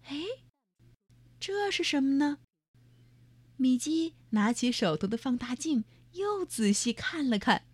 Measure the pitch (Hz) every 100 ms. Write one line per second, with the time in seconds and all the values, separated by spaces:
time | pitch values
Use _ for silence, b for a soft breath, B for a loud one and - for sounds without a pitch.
0 | - 285 359 523 - _ _ _ - -
1 | _ - - - - 392 403 359 339 294
2 | 269 277 294 285 _ _ _ _ _ -
3 | - _ - - - - 254 254 294 320
4 | 330 - - 214 208 240 247 233 190 156
5 | 196 233 269 247 240 247 320 269 214 b
6 | b 349 403 403 370 - 208 202 240 226
7 | - 330 277 214 220 208 -